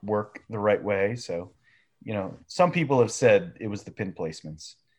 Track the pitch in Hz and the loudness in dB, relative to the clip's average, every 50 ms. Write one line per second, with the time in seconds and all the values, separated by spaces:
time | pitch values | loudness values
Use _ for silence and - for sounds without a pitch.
0 | - 101 107 104 104 - - - _ - 113 107 101 104 104 - - 101 101 98 | -6 -2 -2 -2 -2 -4 -10 -20 _ -10 -6 -2 2 2 2 2 2 0 0 0
1 | 98 101 120 123 - - 87 85 90 92 _ _ _ _ _ _ _ _ _ _ | 0 0 -2 -4 -8 -8 -8 -8 -8 -10 _ _ _ _ _ _ _ _ _ _
2 | - 113 110 101 95 95 - - _ - - - 180 175 170 175 160 127 139 127 | -10 -8 -6 -6 -6 -6 -10 -14 _ -6 0 2 2 2 2 0 0 2 4 4
3 | 117 107 - - 131 117 107 98 90 85 - - 101 107 101 101 - - - - | 4 2 2 2 4 6 6 6 4 0 -12 -10 -8 -8 -8 -8 -12 -14 -10 -8
4 | 110 95 85 - 90 80 80 - - 80 78 80 - - - _ _ _ _ | -8 -8 -6 -8 -8 -8 -8 -10 -14 -16 -16 -16 -18 -20 -20 _ _ _ _